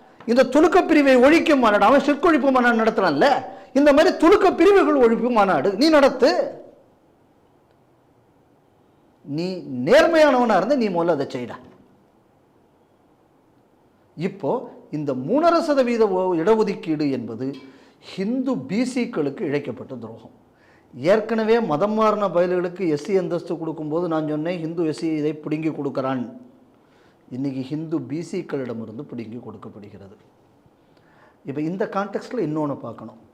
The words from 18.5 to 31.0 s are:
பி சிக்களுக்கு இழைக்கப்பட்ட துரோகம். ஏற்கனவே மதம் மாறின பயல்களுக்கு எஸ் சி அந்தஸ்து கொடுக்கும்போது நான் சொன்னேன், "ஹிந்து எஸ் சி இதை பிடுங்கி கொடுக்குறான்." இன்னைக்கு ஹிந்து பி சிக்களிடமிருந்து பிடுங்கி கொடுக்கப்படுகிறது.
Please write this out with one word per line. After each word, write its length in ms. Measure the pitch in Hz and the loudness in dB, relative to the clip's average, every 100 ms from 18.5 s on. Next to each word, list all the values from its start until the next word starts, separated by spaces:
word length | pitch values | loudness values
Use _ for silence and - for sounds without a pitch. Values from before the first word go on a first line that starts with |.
| 247 | -4
பி 340 | 131 202 254 254 | -4 -4 -4 -4
சிக்களுக்கு 460 | 233 175 143 135 | -4 -4 -4 -4
இழைக்கப்பட்ட 540 | 151 143 139 110 113 127 | -4 -4 -4 -12 -12 -14
துரோகம். 480 | 110 113 - _ _ _ _ _ _ 139 | -16 -18 -20 _ _ _ _ _ _ -6
ஏற்கனவே 640 | 143 220 208 220 220 233 | 0 2 0 -2 2 2
மதம் 320 | 208 147 202 | 2 0 0
மாறின 360 | 214 220 208 202 | 0 0 0 0
பயல்களுக்கு 600 | 175 180 180 180 180 180 | 0 0 0 -4 -4 -2
எஸ் 160 | 147 | -2
சி 140 | - 190 | 0 -2
அந்தஸ்து 400 | 175 170 - 160 | -2 -6 -6 -8
கொடுக்கும்போது 500 | 160 156 151 160 180 | -6 -8 -4 -4 -2
நான் 200 | 156 151 | -2 -2
சொன்னேன், 320 | 151 160 180 | -4 -4 -6
"ஹிந்து 260 | 160 170 160 | -6 -4 -4
எஸ் 120 | 147 | -2
சி 100 | 165 | -4
இதை 260 | 156 151 | -2 -2
பிடுங்கி 360 | 151 151 156 156 | -4 -6 -4 -4
கொடுக்குறான்." 640 | 147 139 127 131 131 113 - - _ _ _ _ _ _ _ _ | -4 -6 -4 -4 -4 -6 -12 -20 _ _ _ _ _ _ _ _
இன்னைக்கு 300 | 131 139 131 | -8 -8 -6
ஹிந்து 400 | 127 151 160 160 | -8 -8 -6 -6
பி 200 | 127 151 | -6 -10
சிக்களிடமிருந்து 840 | 160 190 160 139 123 113 113 110 147 | -8 -8 -8 -8 -8 -10 -12 -14 -14
பிடுங்கி 320 | 120 110 117 | -12 -12 -14
கொடுக்கப்படுகிறது. 800 | 107 104 117 101 101 98 98 107 _ _ _ _ _ _ _ _ | -16 -18 -18 -20 -20 -20 -20 -20 _ _ _ _ _ _ _ _